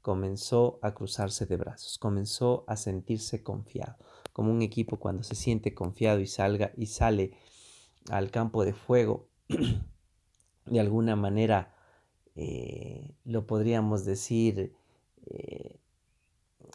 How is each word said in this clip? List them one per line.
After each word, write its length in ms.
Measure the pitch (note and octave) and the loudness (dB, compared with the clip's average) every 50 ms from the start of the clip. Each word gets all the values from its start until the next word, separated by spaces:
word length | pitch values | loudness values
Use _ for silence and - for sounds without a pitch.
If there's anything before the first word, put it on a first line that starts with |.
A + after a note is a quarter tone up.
comenzó 800 | - G2+ F#2+ F#2+ F#2+ F#2+ G2 G2+ - - B2+ A#2+ A#2+ A#2+ - - | -4 -2 0 0 0 -2 -4 -6 -2 2 4 4 4 4 2 0
a 140 | - G#2 G2+ | -4 -4 -4
cruzarse 500 | - G#2+ G2 - - G#2 F#2+ - - G#2 | -4 -8 -8 -4 -4 -4 -2 -2 -4 -2
de 100 | F#2 F#2 | -2 -2
brazos, 420 | F2 - - - - - - - - | -2 -2 -4 -8 -10 -12 -12 -10 -4
comenzó 640 | - G#2+ G2+ G2 G2+ G#2+ - - B2 B2 B2 B2 - - | -2 0 0 0 -2 -2 -2 0 2 2 2 2 0 -4
a 80 | G#2+ | -6
sentirse 640 | G#2+ - G#2 F#2+ F#2 - - A#2 G#2+ - - - G#2+ - | -4 -4 -4 -4 -4 -4 -4 -4 -4 -4 -6 -8 -6 -6
confiado, 540 | - G2+ G2+ G#2 - - - - A#2 - - - - - - - - - | -6 -8 -8 -8 -8 -8 -8 -8 -10 -12 -16 -20 -20 -20 -20 -20 -10 -4
como 200 | - G#2+ A2 A2+ | 0 0 2 2
un 100 | A#2 A2+ | 2 2
equipo 360 | G#2 G#2+ A#2 A2+ - A2+ - | 0 0 -2 -2 -2 -4 -4
cuando 240 | - G2+ F#2+ F#2+ A2+ | -4 -2 -4 -4 -4
se 100 | - - | -6 -8
siente 400 | - - B2+ A2+ A2 A2 G#2+ G2 | -4 0 0 0 0 0 -2 -4
confiado 460 | - F#2 F2 G#2 - A2+ A2 G#2+ G2+ | -2 -4 -4 -2 2 2 4 4 4
y 80 | F#2+ G2 | 2 0
salga, 440 | - - G2 G2+ G#2 G2+ G#2 G2 - | 0 0 2 2 2 2 0 -2 -2
y 100 | - A2+ | -4 -6
sale 460 | G#2+ - - A#2 A2+ A2 G2+ F#2+ F#2+ - - - - - - - - - - - _ _ _ _ - | -4 0 2 4 4 4 4 2 0 -4 -8 -20 -20 -20 -20 -20 -20 -20 -20 -20 _ _ _ _ -4
al 200 | - G2 G2 G2 | -2 -2 0 0
campo 340 | - A#2 A2+ A2 - A2 G2+ | 0 0 0 0 2 2 2
de 100 | G2 G#2+ | 2 0
fuego, 540 | - - - B2 B2 A#2 G#2+ G#2 - - - _ _ _ - | -2 0 4 4 6 6 4 2 -2 -4 -12 _ _ _ -4
<clears throat> 1160 | - - - A#2+ A2+ - - - - - _ _ _ _ _ _ _ _ _ _ _ _ _ | -2 0 2 2 0 0 -2 -6 -12 -18 _ _ _ _ _ _ _ _ _ _ _ _ _
de 140 | - A#2 A2+ | 0 2 2
alguna 360 | G#2+ G2+ G#2+ A2+ A2+ A2+ G#2+ | 4 4 4 2 2 2 2
manera, 580 | G#2 G2+ G2 G2+ G#2+ A2+ A2 A2 F#2+ F2 - - _ _ _ _ _ _ _ _ _ _ _ - | 2 2 2 2 2 4 4 4 2 2 -2 -8 _ _ _ _ _ _ _ _ _ _ _ -12
eh, 800 | D#2 D#2 D2+ - B1+ A#1+ - - - - - - - - D3 - _ - | -8 -8 -6 -6 -6 -8 -8 -10 -10 -10 -12 -12 -12 -14 -16 -18 _ -8
lo 220 | B2 A2+ A2+ A2 - | -4 -4 -2 -2 0
podríamos 560 | A2+ G#2+ G#2+ A#2 A#2 A2+ G#2+ G#2+ G#2+ G2+ F#2+ | 0 2 2 2 2 2 2 2 2 0 0
decir, 720 | G2+ G2 G2 - - A#2 A2+ A2+ A2+ G2+ G2 F#2+ - - _ _ _ _ _ _ _ _ _ - | -2 -2 -2 -2 0 2 4 4 4 4 2 -2 -4 -6 _ _ _ _ _ _ _ _ _ -16
eh, 540 | - - - - - - - - - - - _ _ _ _ _ _ _ _ _ _ _ _ _ _ _ _ - - | -14 -14 -12 -12 -12 -12 -12 -12 -14 -18 -20 _ _ _ _ _ _ _ _ _ _ _ _ _ _ _ _ -20 -20